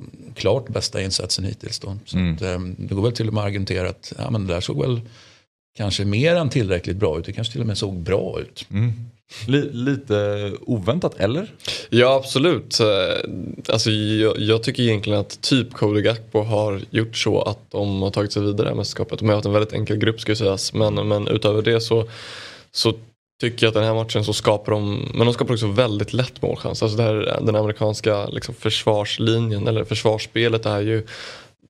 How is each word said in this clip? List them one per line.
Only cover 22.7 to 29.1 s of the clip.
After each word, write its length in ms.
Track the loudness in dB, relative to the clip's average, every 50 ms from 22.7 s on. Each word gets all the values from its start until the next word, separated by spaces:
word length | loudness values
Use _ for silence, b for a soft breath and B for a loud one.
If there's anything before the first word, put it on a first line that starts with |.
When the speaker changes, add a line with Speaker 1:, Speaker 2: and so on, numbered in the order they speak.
Speaker 3:
så 200 | -4 0 2 2 0 0 -6 -18 _ _ _ _ _ -4
tycker 260 | -4 -4 2 2 2
jag 20 | 4
att 60 | 4
den 100 | 4 2
här 100 | 4 2
matchen 300 | 0 0 0 0 0 0
så 80 | 0
skapar 400 | -2 2 4 4 4 4 2 0
de, 380 | 0 0 0 0 -2 -4 -4 -2 0
men 120 | 4 4
de 80 | 4 4
skapar 200 | 2 0 0 0
också 120 | 0 0
väldigt 460 | 2 2 2 2 2 2 -2 -2 -2
lätt 300 | -2 -2 -2 -4 -4 -4
målchans. 400 | -4 -4 -2 -4 -6 -6 -2 0
Alltså 160 | 0 0 2 2
det 60 | 2
här, 340 | 2 2 0 0 0 -2 0
den 140 | 2 2 2
amerikanska, 680 | 2 2 0 0 0 0 0 0 0 0 2 2 2 0
liksom, 280 | -4 -6 -8 -8 -8 -8
försvarslinjen, 1120 | -4 -2 -2 -2 2 2 2 2 2 2 -2